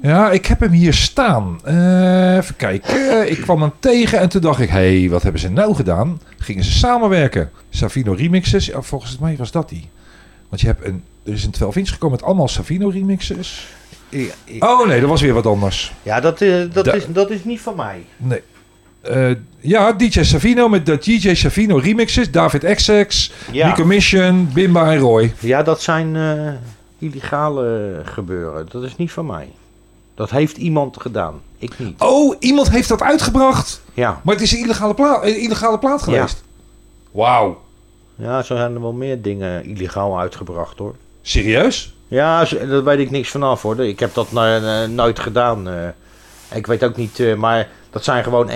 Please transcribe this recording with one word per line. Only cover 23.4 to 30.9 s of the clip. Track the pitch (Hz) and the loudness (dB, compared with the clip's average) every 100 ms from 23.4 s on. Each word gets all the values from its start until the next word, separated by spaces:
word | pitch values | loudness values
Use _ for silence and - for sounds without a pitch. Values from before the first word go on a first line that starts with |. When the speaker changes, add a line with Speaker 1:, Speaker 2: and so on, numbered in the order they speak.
| - | -6
Speaker 2:
Ja. | 127 160 | 0 2
Speaker 1:
Nico | - 165 | 4 4
Mission, | 202 - 190 185 180 170 | 4 4 4 4 2 2
Bimba | 131 190 175 160 | 2 4 4 4
en | 156 | 4
Roy. | 127 113 117 - | 4 4 2 0
Speaker 2:
Ja, | 117 135 | 0 2
dat | 151 160 | 2 0
zijn, | - 160 160 156 | 0 -2 -2 -2
eh, | 156 151 151 135 120 - _ _ 160 | -2 -4 -6 -10 -14 -20 _ _ -12
illegale | 139 - 147 151 139 120 113 101 85 | -10 -6 -4 -2 -2 -2 -4 -6 -8
gebeuren. | 76 - 90 90 82 78 82 | -10 -10 -8 -8 -8 -10 -12
Dat | 123 | -12
is | 127 - | -10 -6
niet | 170 | -8
van | - 160 | -6 -10
mij. | 85 67 - _ _ _ _ _ - | -10 -14 -20 _ _ _ _ _ -10
Dat | 104 | -4
heeft | 131 151 - | 0 0 -2
iemand | 170 151 135 | -2 -2 -2